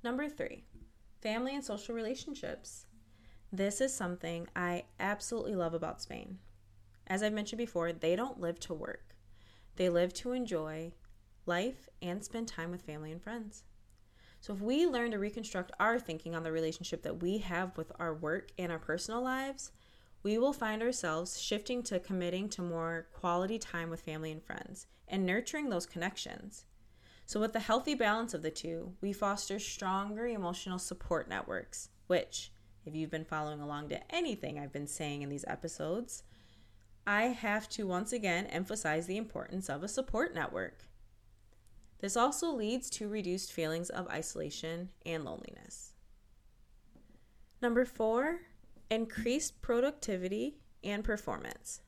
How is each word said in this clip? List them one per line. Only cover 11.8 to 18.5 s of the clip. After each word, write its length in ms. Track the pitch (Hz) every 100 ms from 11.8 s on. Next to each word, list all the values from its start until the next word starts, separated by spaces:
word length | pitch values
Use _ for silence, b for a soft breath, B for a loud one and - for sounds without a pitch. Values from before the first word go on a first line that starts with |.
| - -
and 200 | 175 185
spend 280 | 208 233 226
time 220 | - 165
with 100 | 175
family 280 | - 151 156
and 120 | 165
friends. 420 | 208 233 208 - - - - - b b b b
So 120 | -
if 60 | 196
we 260 | 208 277 349
learn 260 | 254 233
to 80 | 214
reconstruct 520 | 202 214 214 185 180 -
our 180 | 208 233
thinking 380 | - 160 - 165
on 80 |
the 80 | 165
relationship 520 | 160 160 160 180 165
that 180 | - 165
we 160 | 175 208
have 400 | 196 175 185 180
with 160 | 160 -
our 160 | 170
work 380 | 156 156 170 -